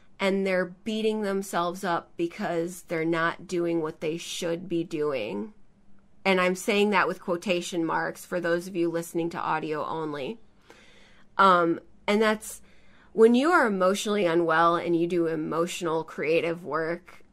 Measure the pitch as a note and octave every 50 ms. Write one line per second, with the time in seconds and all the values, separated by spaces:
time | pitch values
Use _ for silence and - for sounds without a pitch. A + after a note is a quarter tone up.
0 | - - - - G3 F#3+ G3 G3 G3 G3 F#3 F3+ F#3 F3+ F3+ - - A3+ G#3+ A3
1 | G#3+ A3 G#3+ G#3+ G#3+ G3 G3 G3 G3 - - F3 F3 F3 E3+ F#3+ - F#3 E3+ D#3
2 | - - - - E3+ E3+ - - G#3+ D#3+ F3 E3+ E3 F3+ F3+ - - - F3 D#3+
3 | D#3+ E3 E3+ E3 E3 E3+ - - - - F#3 E3+ E3+ E3+ E3+ E3 D#3 D#3 E3 -
4 | - D#3 D#3+ E3+ - - - - F#3 E3 E3+ E3+ F#3+ - E3+ E3+ E3 E3 E3 D3+
5 | D3 D3 C#3 B2 G#2 A2+ F3+ G#3 G#3+ G#3+ - - - - - _ _ - - -
6 | - _ - - - F#3+ F#3+ F#3 F3+ F3+ F#3 F#3 - - G#3 G3+ G3+ G#3 G#3 F3+
7 | D3+ D#3 F#3 F#3 - - F3 E3+ - G#3+ F3+ F3 F3 - F#3+ E3+ E3 D#3+ E3 E3
8 | E3 D#3+ E3 - - - F#3+ F3 E3+ E3+ E3+ F3 F3 F#3 G3+ E3+ E3+ E3+ E3 E3+
9 | E3 - - E3+ E3 E3+ E3+ - - D3+ D#3+ D#3 D#3 D#3 D#3 D3+ - - - D#3+
10 | D#3+ D#3 D3 D3 B2+ C#3 A3+ - - - _ _ _ - - - - - - -
11 | - - - - - - - - G3 G3 F3+ F3 E3+ E3+ E3 - - - - -
12 | - - G#3 G#3+ A3 G#3+ G#3+ G#3+ - - - - - - - - - - - -
13 | - - - F#3+ A3+ A#3 A#3+ B3 C4+ E4 F4+ E4 C4+ A3+ G3+ F#3 F3+ F#3 G3+ G3+
14 | - G#3+ G#3 G#3 F#3+ E3+ E3 F3 E3+ D#3+ D#3+ D#3+ E3+ E3+ E3+ E3+ - F3 E3+ E3
15 | E3+ F3 F3+ F3 E3+ D#3+ E3 D#3 D#3 E3 D3+ E3 E3+ F3+ - - F3+ E3 D#3 E3
16 | D#3 - - - D3+ D3 E3 E3 C#3+ E3+ E3 F3 F3 C#3 C#3+ D#3+ D#3+ D#3+ F3 F3
17 | - - - - - -